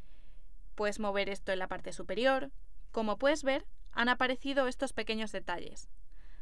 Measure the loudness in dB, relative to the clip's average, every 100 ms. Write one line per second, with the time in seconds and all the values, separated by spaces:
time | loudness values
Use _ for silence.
0 | -6 -6 -6 -6 -6 -4 -4 0 0 0
1 | 0 2 2 0 0 0 0 -4 -4 -4
2 | -4 2 4 4 2 -6 -6 -6 -4 0
3 | 2 4 4 4 4 0 0 -6 -4 2
4 | 4 4 2 2 0 2 2 2 -2 0
5 | 0 0 -2 -2 -2 -4 -4 -6 -4 -4
6 | -4 -6 -6 -4